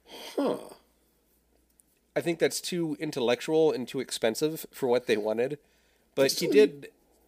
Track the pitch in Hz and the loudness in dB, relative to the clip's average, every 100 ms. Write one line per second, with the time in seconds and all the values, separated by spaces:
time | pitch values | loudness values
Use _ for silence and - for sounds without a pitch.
0 | _ - - - 269 - - - _ _ | _ -18 -10 -4 -2 -4 -10 -20 _ _
1 | _ _ _ _ _ _ _ _ _ _ | _ _ _ _ _ _ _ _ _ _
2 | _ 151 151 165 147 - - 180 165 143 | _ -4 -2 0 0 -2 -6 -4 -4 -4
3 | 156 143 117 123 - 160 156 127 117 139 | -6 -2 0 0 2 4 4 2 -6 -8
4 | 120 - 117 110 151 160 - - 127 123 | -6 -2 -2 0 -4 -4 -12 -4 2 2
5 | - 107 104 113 131 147 _ _ _ _ | 2 0 0 0 -2 -4 _ _ _ _
6 | _ - 135 - 170 143 143 143 - _ | _ 2 2 2 4 6 6 2 -18 _
7 | _ _ | _ _